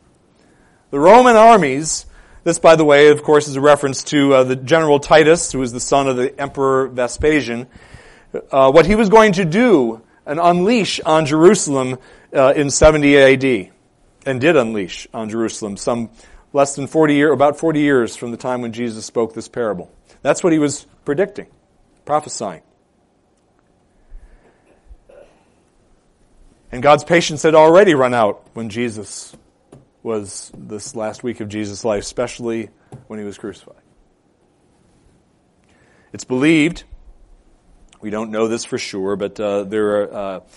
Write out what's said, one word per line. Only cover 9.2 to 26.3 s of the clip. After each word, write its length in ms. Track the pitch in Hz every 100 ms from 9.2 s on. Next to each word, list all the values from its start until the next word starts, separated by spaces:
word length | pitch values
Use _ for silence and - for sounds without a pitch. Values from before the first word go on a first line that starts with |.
| 214
to 120 | 185 180
do 560 | 175 247 175 120 113 _ _ -
and 140 | 147
unleash 600 | 175 175 185 247 185 -
on 240 | - 156 156
Jerusalem, 720 | 156 170 208 156 135 127 127 - - _
uh, 200 | 156 131 147
in 160 | 143
seventy 440 | - 156 156 143 143
A 200 | 135 135
D, 360 | 135 117 90 _ _ _ _ _ -
and 160 | 131
did 140 | 139 165
unleash 520 | 113 110 90 - -
on 160 | 123 110
Jerusalem 480 | 110 113 - 107 98
some 320 | - 120 113 _ _ - _
less 240 | 143 139 -
than 120 | 135
forty 280 | 160 156 147
year, 160 | 147
about 260 | 135 143 147
forty 240 | 165 156
years 340 | 147 139 110 -
from 160 | 120
the 60 | 117
time 240 | 131 127
when 120 | 120
Jesus 320 | 113 120 110 104
spoke 280 | - 113
this 140 | 113 107
parable. 440 | - 117 92 80 _ _ _
That's 220 | 135 156
what 80 | 185
he 80 | 160
was 260 | 147 139 - _ -
predicting, 420 | 143 196 - 90 _ _ _ _ _ -
prophesying. 560 | 147 151 - 107 80 _ _ _ _ _ _ _ _ _ _ _ _ _ _ _ - - _ _ _ _ _ _ - _ - - _ _ _ _ _ _ _ _ _ _